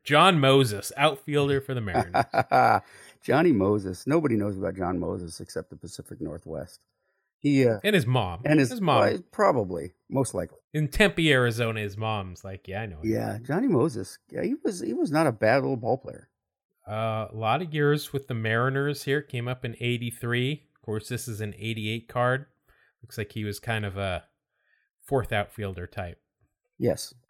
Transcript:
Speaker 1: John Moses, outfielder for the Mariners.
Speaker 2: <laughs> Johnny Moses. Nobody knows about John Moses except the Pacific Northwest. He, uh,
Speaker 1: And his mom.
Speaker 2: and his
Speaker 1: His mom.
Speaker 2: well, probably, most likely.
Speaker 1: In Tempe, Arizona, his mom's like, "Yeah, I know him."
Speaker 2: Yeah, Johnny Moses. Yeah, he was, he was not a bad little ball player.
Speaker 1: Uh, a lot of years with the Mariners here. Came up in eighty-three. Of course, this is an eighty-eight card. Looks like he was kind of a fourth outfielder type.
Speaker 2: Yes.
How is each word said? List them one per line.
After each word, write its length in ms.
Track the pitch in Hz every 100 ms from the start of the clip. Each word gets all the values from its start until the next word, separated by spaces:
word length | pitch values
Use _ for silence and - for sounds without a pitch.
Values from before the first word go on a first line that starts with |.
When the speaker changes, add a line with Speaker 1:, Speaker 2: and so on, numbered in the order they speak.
Speaker 1:
John 360 | - 147 180 170
Moses, 520 | 135 139 127 101 - -
outfielder 640 | 151 139 - 143 139 139
for 120 | 135 127
the 60 |
Mariners. 440 | 104 117 95 - 120 - -
Speaker 2:
<laughs> 300 | 131 120 104 - - - _
Johnny 280 | - 135 175
Moses. 560 | 113 95 104 95 92 -
Nobody 280 | 160 147 113
knows 220 | 101 95
about 180 | 92 92
John 240 | 90 90
Moses 400 | 85 95 87 -
except 300 | 87 80 -
the 60 | -
Pacific 420 | - - - -
Northwest. 600 | - 80 - 78 - - _ _ _ _ _ _
He, 300 | 143 139 123
uh, 120 | 107
Speaker 1:
And 100 | 196 202
his 120 | 117
mom. 340 | 127 95 87 147
Speaker 2:
and 140 | 151
his 120 | 131
Speaker 1:
His 100 | 247
mom. 200 | 175 123
Speaker 2:
well, 180 | 104 - -
probably, 600 | - 196 139 95 85 85 - -
most 240 | 131 127
likely. 240 | 95 85 - _
Speaker 1:
In 140 | 151 151
Tempe, 440 | - 202 - 160
Arizona, 500 | 131 120 117 117 110
his 140 | 104 98
mom's 460 | 110 107 92 90
like, 240 | 95 98 -
"Yeah, 140 | 95
I 40 | 110
know 100 | 80
him." 100 | 110
Speaker 2:
Yeah, 260 | 110 110 104 123
Johnny 220 | 160 269
Moses. 500 | 143 160 107 - - _
Yeah, 120 | -
he 120 | 196 294
was, 160 | 285 180
he 140 | -
was 180 | 262 269
not 160 | 151 160
a 40 |
bad 300 | 117 110 135
little 140 | 135 131
ball 200 | 113 131
player. 320 | - - - _ _ _ _ _ -
Speaker 1:
Uh, 400 | 107 113 110 110
a 40 | 110
lot 260 | 110 135
of 120 | -
years 380 | 151 147 147 -
with 140 | 139 -
the 60 |
Mariners 720 | 117 110 113 127 135 143 143
here. 180 | - 143
Came 260 | 147 123 120
up 160 | 123 120
in 100 | 113
eighty-three. 800 | 120 120 120 - 120 120 127 143 _ _
Of 60 |
course, 260 | - 107 -
this 180 | 120 120
is 100 | 104
an 120 | 107 104
eighty-eight 500 | 110 113 107 117 113
card. 360 | 127 123 131 143 _ _ _ _ _
Looks 160 | - -
like 160 | 104
he 100 | 113 104
was 140 | 101
kind 260 | - 110 104
of 100 | 98
a 260 | 95 90 - _ _ _ _ _ _ _
fourth 300 | - 135 104
outfielder 540 | 107 104 - 101 90 90
type. 320 | - 90 85 _ _ _ _ _ -
Speaker 2:
Yes. 360 | 120 - - -